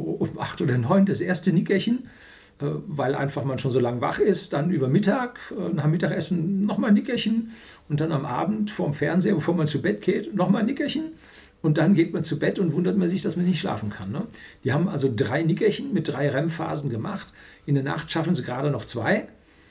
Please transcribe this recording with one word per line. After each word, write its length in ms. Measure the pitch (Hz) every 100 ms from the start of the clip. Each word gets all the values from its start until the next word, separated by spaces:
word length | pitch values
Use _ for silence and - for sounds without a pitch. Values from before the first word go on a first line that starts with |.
| 160 -
um 180 | - -
acht 220 | - -
oder 180 | 156 123
neun 280 | 117 190 196
das 140 | 147
erste 320 | 175 180 196
Nickerchen, 560 | 165 - 190 - 254 - - - - - -
äh, 60 | 143 151 -
weil 280 | 147 131
einfach 300 | 139 139 -
man 140 | 139 123
schon 120 | 139
so 80 | 123
lang 220 | 120 123
wach 180 | 139 -
ist. 340 | 214 180 -
Dann 180 | 143 160
über 180 | 165 127
Mittag, 500 | 170 202 262 247 - -
äh, 200 | - 175
nach 120 | 156
dem 80 | 151
Mittagessen 720 | 170 160 185 - 175 165 196 208
nochmal 240 | - 247
ein 40 |
Nickerchen 560 | 208 - 233 214 226 226 - - - -
und 120 | 147
dann 120 | 160
am 120 | 147
Abend 460 | 127 127 165 214 208
vorm 220 | - 175
Fernseher, 420 | 143 151 180 190
bevor 200 | 175 180
man 120 | 175 147
zu 160 | 131
Bett 200 | 180 208
geht, 320 | - 214 -
nochmal 280 | 185 185 226
ein 40 | 208
Nickerchen. 460 | 285 285 311 320 - - - - _
Und 160 | 156 156
dann 160 | 156
geht 180 | 202 165
man 120 | 180
zu 140 | - 147
Bett 200 | 185 214
und 140 | 175
wundert 240 | 143 180 190
man 120 | 175
sich, 140 | 185
dass 140 | 202 175
man 80 |
nicht 160 | 180 165
schlafen 300 | 196 107 104
kann, 200 | - 92
ne? 160 | 139 233 - - -
Die 80 | 127
haben 160 | 143 185
also 240 | 143 131
drei 280 | 110 110 143
Nickerchen 500 | 160 196 214 - -
mit 160 | 175 -
drei 220 | 127 143
rem-Phasen 580 | - 165 160 - 151 143
gemacht. 460 | 110 - 190 - - - - -
In 80 |
der 100 | 139
Nacht 260 | 135 160 -
schaffen 220 | 165 160
sie 100 | 170
gerade 280 | 127 123 147
noch 160 | 135 -
zwei. 420 | 120 131 208 - - _ _ -